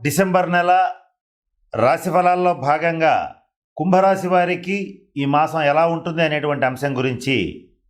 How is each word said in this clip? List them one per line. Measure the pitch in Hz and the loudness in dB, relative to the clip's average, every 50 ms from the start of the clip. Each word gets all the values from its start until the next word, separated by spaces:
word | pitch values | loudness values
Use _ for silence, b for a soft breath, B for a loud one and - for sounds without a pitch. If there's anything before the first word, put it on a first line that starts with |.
| 117 | -6
డిసెంబర్ | 147 - 180 196 190 180 185 180 170 | -2 0 0 0 2 2 0 2 2
నెల | 175 175 175 180 180 185 185 - - - _ _ _ _ _ _ _ _ _ _ _ _ _ _ - | 0 2 2 4 4 4 2 0 -4 -8 _ _ _ _ _ _ _ _ _ _ _ _ _ _ -4
రాశి | 110 113 131 160 165 - - | 0 2 2 2 0 0 0
ఫలాల్లో | 156 185 180 180 180 180 180 180 175 | 0 2 2 2 2 2 2 0 0
భాగంగా | 135 123 143 151 156 165 170 165 160 160 151 123 95 78 67 - _ _ _ _ _ _ _ _ | 0 0 0 0 0 0 -2 0 2 2 2 2 2 -2 -6 -10 _ _ _ _ _ _ _ _
కుంభరాశి | - 156 190 180 185 190 196 190 190 185 | -6 -2 2 2 4 4 4 2 0 0
వారికి | 180 185 180 175 180 180 175 175 175 196 202 190 - - - _ _ - | 0 2 2 2 0 -2 -4 -6 -6 -6 -6 -6 -10 -14 -18 _ _ -8
ఈ | 139 139 | -4 -2
మాసం | 139 147 147 156 151 156 160 | 0 2 2 0 0 0 0
ఎలా | 151 143 143 156 170 | 0 0 2 2 2
ఉంటుంది | 170 170 165 - 175 160 165 165 | 0 0 -2 -4 -6 -2 -2 -2
అనేటువంటి | 151 151 147 147 147 143 131 135 | 0 -2 -2 -2 -2 -2 -2 -2
అంశం | 127 127 120 143 143 135 | -4 -2 -4 -4 -4 -2
గురించి | 123 127 135 123 120 - 135 135 110 90 - - - - _ _ _ _ _ | -2 -2 -2 -4 -4 -4 -2 -2 -2 -2 -4 -8 -12 -18 _ _ _ _ _